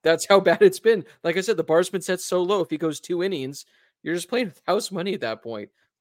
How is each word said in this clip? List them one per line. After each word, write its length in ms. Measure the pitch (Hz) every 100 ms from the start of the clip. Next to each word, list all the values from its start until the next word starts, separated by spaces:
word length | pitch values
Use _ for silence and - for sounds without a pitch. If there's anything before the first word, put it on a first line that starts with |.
That's 240 | 156 165 -
how 140 | 196
bad 220 | 190 220
it's 180 | 202 -
been. 240 | 226 220 - _
Like 140 | 165 170
I 40 |
said, 160 | 185 175
the 60 |
bar's 260 | 160 160 180
been 100 | 190
set 180 | 180 180
so 220 | - 180
low. 200 | 180 202
If 80 | 165
he 80 | 151
goes 200 | 160 143
two 240 | - 175
innings, 440 | 190 165 131 143 - _ _ _
you're 120 | 151
just 140 | 175 170
playing 180 | 247 220
with 160 | - -
house 240 | 196 196
money 220 | 185 196
at 60 | 180
that 220 | 117 107
point, 280 | 117 110 101 _ _ _